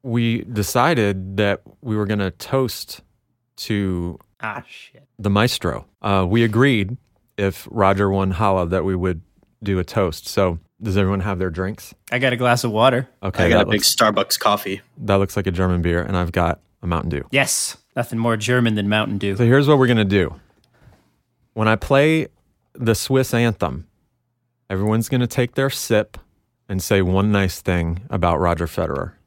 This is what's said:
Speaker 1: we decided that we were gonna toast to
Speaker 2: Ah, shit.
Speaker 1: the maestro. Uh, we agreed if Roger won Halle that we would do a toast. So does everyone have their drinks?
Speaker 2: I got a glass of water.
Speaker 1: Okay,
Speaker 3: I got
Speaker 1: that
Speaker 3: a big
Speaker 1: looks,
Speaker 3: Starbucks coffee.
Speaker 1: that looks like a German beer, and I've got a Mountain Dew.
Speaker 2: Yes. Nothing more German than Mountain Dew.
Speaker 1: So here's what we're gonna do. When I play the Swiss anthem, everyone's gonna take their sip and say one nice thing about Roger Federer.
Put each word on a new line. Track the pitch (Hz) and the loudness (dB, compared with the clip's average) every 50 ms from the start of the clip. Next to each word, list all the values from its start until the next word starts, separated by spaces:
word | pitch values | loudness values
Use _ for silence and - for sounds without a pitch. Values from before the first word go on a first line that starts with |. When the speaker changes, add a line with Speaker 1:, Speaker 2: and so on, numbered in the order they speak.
| _ | _
Speaker 1:
we | 131 117 120 117 117 113 117 - | -2 -2 0 0 0 -2 -2 -4
decided | - 120 107 101 - - 123 123 156 170 120 107 101 101 95 92 95 98 95 | -6 -4 -4 -4 0 2 2 2 4 4 2 2 0 0 -2 -6 -6 -2 0
that | 104 101 101 - _ - - _ - | 0 0 0 -2 _ -18 -20 _ -8
we | 127 107 | -4 -2
were | 107 104 | -2 -2
gonna | 98 107 104 98 95 | -2 -2 -2 -2 -4
toast | - _ - - - 135 131 117 - - - - - - _ _ _ _ _ _ _ _ _ _ _ | -6 _ -8 -4 -2 -2 -2 -2 -4 -10 -14 -16 -18 -20 _ _ _ _ _ _ _ _ _ _ _
to | - - - 110 101 101 95 92 90 87 87 78 - - _ _ _ | -16 -6 -4 -2 -2 -2 -2 -2 -4 -4 -6 -10 -12 -18 _ _ _
Speaker 2:
Ah, | - 110 104 120 - _ | -12 -10 -10 -10 -14 _
shit. | - - - - _ - _ _ _ _ | -20 -20 -20 -20 _ -20 _ _ _ _
Speaker 1:
the | 101 101 | -2 2
maestro. | 98 101 110 127 - - - 87 64 - - _ _ _ - | 2 4 2 2 0 -2 -4 -4 -4 -4 -10 _ _ _ -4
Uh, | 101 98 95 92 87 | 0 0 0 2 2
we | 98 117 117 | 2 2 2
agreed | 113 104 113 131 143 127 107 98 92 123 - _ _ _ _ _ _ _ | 2 4 4 4 4 4 0 0 -2 -6 -12 _ _ _ _ _ _ _
if | - 101 98 92 - - - | -4 -4 -4 -4 -6 -14 -10
Roger | - 113 101 95 98 95 101 98 | -2 2 4 4 4 4 2 2
won | 98 98 95 92 95 | 2 2 0 0 0
Halle | 85 110 101 95 95 90 | 0 0 2 2 0 0
that | 85 90 95 78 | 0 -2 -2 0
we | 95 95 | -2 -2
would | 90 90 92 90 82 - _ _ _ _ _ _ _ - | 0 -2 -2 -2 -4 -8 _ _ _ _ _ _ _ -4
do | 101 98 92 | -2 -2 -2
a | 87 | -2
toast. | - - 113 98 85 80 - - - | -2 -2 0 0 0 -2 -6 -12 -6
So | - - 98 92 85 82 _ _ _ _ | -2 0 0 0 0 -4 _ _ _ _
does | - 113 92 | -6 -2 0
everyone | 101 98 92 98 98 | 2 2 2 0 -2
have | 92 107 98 87 | -2 -4 -4 -4
their | 92 92 | -4 -4
drinks? | 82 87 92 95 107 - - - - _ _ - - | -4 -4 -6 -6 -6 -10 -16 -20 -20 _ _ -6 -4
Speaker 2:
I | 123 | -2
got | 127 131 123 | 0 0 0
a | |
glass | 120 127 123 120 120 - | 0 0 0 0 2 0
of | 123 | -2
water. | 104 110 117 135 127 120 131 - _ _ - | 0 2 2 4 2 2 -4 -6 _ _ -8
Speaker 1:
Okay, | 98 92 - 95 | -8 -2 0 2
Speaker 3:
I | 85 | 2
got | - 90 | 4 2
Speaker 1:
that | 101 | 2
Speaker 3:
a | 98 | 2
big | 107 107 | 0 0
Speaker 1:
looks, | 92 - - | 0 0 2
Speaker 3:
Starbucks | - 117 107 104 101 98 - - - | 2 2 2 2 2 -2 -2 -4 0
coffee. | - 110 104 104 - 101 95 98 - _ _ - | 2 0 0 0 -2 -8 -10 -10 -12 _ _ -12
Speaker 1:
that | 117 104 98 | -2 0 2
looks | 98 98 98 - | 2 2 0 -2
like | 104 95 | -4 -4
a | 98 | -2
German | 90 82 92 92 90 87 82 | 0 0 0 2 2 2 0
beer, | 87 85 85 85 | 0 0 0 -2
and | - 95 | -2 -2
I've | 90 87 85 - | -2 -2 -2 0
got | 95 85 85 - - _ _ _ _ - | 0 0 0 0 -4 _ _ _ _ -6
a | |
Mountain | 90 85 82 - 80 | -4 -4 -2 -2 -4
Dew. | 80 71 - - | -6 -6 -6 -2
Speaker 2:
Yes. | - 139 139 - - - - - - - _ _ _ | 0 0 0 0 -2 -4 -4 -6 -10 -14 _ _ _
Nothing | - 117 - - 113 | -8 -6 -6 -4 -2
more | 113 117 117 | 0 0 0
German | 107 107 117 123 123 120 113 107 | -2 0 0 2 2 2 2 0
than | 104 101 101 | 0 0 0
Mountain | 110 107 107 - 104 98 | 0 0 0 -2 -4 -4
Dew. | 98 101 98 | -4 -4 0
Speaker 1:
So | 92 120 | 2 4
here's | 113 127 139 147 | 4 6 6 6
what | 139 151 139 | 6 4 4
we're | 131 120 | 4 4
gonna | 123 113 107 | 4 2 2
do. | 95 98 101 87 71 - - _ _ _ _ _ _ _ _ _ - - _ _ _ _ _ _ _ _ _ _ _ _ | 4 4 2 2 2 -2 -10 _ _ _ _ _ _ _ _ _ -20 -20 _ _ _ _ _ _ _ _ _ _ _ _
When | 113 107 | -2 2
I | 110 110 | 2 2
play | 107 - - 139 139 143 156 160 160 143 - _ _ _ _ _ _ _ _ _ | 0 0 2 4 4 4 4 2 0 -2 -4 _ _ _ _ _ _ _ _ _
the | - 127 113 110 | -4 0 2 2
Swiss | 101 - - 131 131 131 - - | 2 0 0 2 2 2 2 0
anthem, | 117 120 117 104 - - 80 64 76 85 _ _ _ _ _ _ _ _ _ _ _ _ _ _ _ _ _ | 0 0 0 0 -2 -4 -4 -4 -8 -12 _ _ _ _ _ _ _ _ _ _ _ _ _ _ _ _ _
everyone's | 98 95 101 107 107 113 113 - | -4 -2 0 0 0 0 0 0
gonna | - 127 123 | 0 0 0
take | 117 - - 123 120 _ | 0 0 -2 -2 -2 _
their | - 135 135 | -2 -2 -2
sip | - - - - 113 104 104 - _ - - _ _ _ _ _ _ _ _ _ | -2 -6 -2 2 2 2 2 0 _ -20 -20 _ _ _ _ _ _ _ _ _
and | 101 95 | -6 -6
say | 90 - 107 98 95 | -2 2 2 2 4
one | 90 92 95 98 107 104 | 2 2 2 2 2 2
nice | 101 98 92 - - | 2 2 0 -2 -6
thing | - - 90 87 82 82 85 90 104 - | -4 -2 -2 0 0 -2 -4 -6 -8 -6
about | - 92 85 87 82 73 | -4 -2 0 0 2 2
Roger | 90 87 85 82 87 | 2 0 0 0 -2
Federer. | 80 - - 82 80 67 71 85 85 - _ _ | -6 -4 -4 -4 -4 -4 -6 -6 -8 -10 _ _